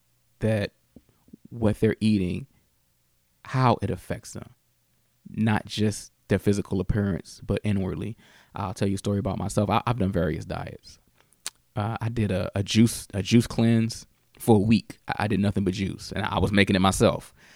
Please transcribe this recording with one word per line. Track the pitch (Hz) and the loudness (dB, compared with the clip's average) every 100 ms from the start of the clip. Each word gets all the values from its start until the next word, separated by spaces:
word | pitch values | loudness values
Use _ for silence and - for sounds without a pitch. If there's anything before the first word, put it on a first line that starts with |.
| _ _ _ - | _ _ _ -4
that | 110 110 101 _ _ - _ _ _ - - | -2 0 -4 _ _ -20 _ _ _ -20 -16
what | 120 110 107 | -2 0 2
they're | 110 - | 0 2
eating, | 110 104 90 92 - _ _ _ _ _ _ _ _ _ - | 2 2 0 -4 -10 _ _ _ _ _ _ _ _ _ -6
how | 131 131 110 | 0 2 2
it | 95 | -2
affects | 92 - 113 - | -6 -8 -12 -10
them, | - - _ _ _ _ _ _ _ - | -18 -18 _ _ _ _ _ _ _ -14
not | - 110 107 - | -2 0 0 -2
just | - 107 101 - _ - | -2 -2 -2 -12 _ -2
their | 98 | 0
physical | - 101 - 98 | 2 0 0 -4
appearance, | 92 107 98 90 - - - | 0 0 0 -2 -8 -14 -4
but | 101 | -4
inwardly. | 104 98 92 - 104 113 _ - _ 104 | 0 -2 -2 -4 -8 -10 _ -20 _ -10
I'll | 98 | -8
tell | 92 101 | -2 -2
you | 98 | -2
a | |
story | - 101 | -2 -2
about | 95 90 | -2 -2
myself. | 95 - 104 | -2 -2 0
I, | 110 - | 0 0
I've | 120 | -2
done | 95 | 0
various | 95 82 78 98 | 0 -2 -4 -6
diets. | 85 87 - - - _ _ _ _ - _ _ - | -8 -10 -14 -20 -20 _ _ _ _ -16 _ _ -6
Uh, | 104 110 | -6 -4
I | 113 | -4
did | 117 101 | -2 -2
a, | 95 - 101 | -2 -4 -4
a | |
juice, | 98 110 113 - - | 0 4 4 2 -8
a | 101 | -6
juice | 92 117 113 | 4 4 4
cleanse | - 113 117 113 - - _ _ - | 2 2 2 0 -6 -16 _ _ -6
for | - 107 | 4 4
a | |
week. | 107 110 - - - | 6 2 2 -16 -10
I, | - 104 | -4 -2
I | |
did | 98 | 0
nothing | 101 98 | 2 2
but | 98 | 0
juice, | 95 95 - - | -2 -4 -6 -8
and | - - | -6 -4
I | - | 0
was | 92 | 2
making | 101 98 98 | 4 4 4
it | |
myself. | 95 92 107 - - _ - | 4 4 2 2 -6 _ -20